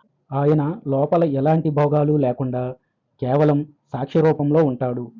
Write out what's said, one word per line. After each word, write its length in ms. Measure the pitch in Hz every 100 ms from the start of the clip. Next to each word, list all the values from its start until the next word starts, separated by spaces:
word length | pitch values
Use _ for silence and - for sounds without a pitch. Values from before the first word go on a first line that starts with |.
| _ _ -
ఆయన 420 | 139 143 156 147 190 143
లోపల 360 | 135 143 170
ఎలాంటి 460 | 170 135 143 160 156
భోగాలు 460 | 147 147 151 147 151
లేకుండా 580 | 127 123 131 123 127 127 _ _ _ _
కేవలం 460 | 127 139 151 143 151 _ _
సాక్షి 280 | 131 131 165
రూపంలో 440 | 156 151 143 151
ఉంటాడు. 460 | 151 123 127 123 117 -